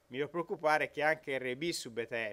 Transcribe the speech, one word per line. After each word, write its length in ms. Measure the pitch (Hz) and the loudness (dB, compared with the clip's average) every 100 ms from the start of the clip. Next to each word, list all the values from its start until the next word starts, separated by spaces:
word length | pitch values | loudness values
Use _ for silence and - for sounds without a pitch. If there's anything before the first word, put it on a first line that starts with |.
| _ | _
Mi 100 | 127 | -4
devo 120 | 147 | -4
preoccupare 600 | 170 165 185 151 151 143 | -4 -4 0 4 4 4
che 120 | 143 | 2
anche 340 | 151 156 - 135 | 2 2 0 -2
R 200 | 127 127 | -2 -2
B 140 | 170 | -2
su 200 | 160 131 | -4 -6
beta 260 | 113 110 117 107 | -6 -4 -2 -4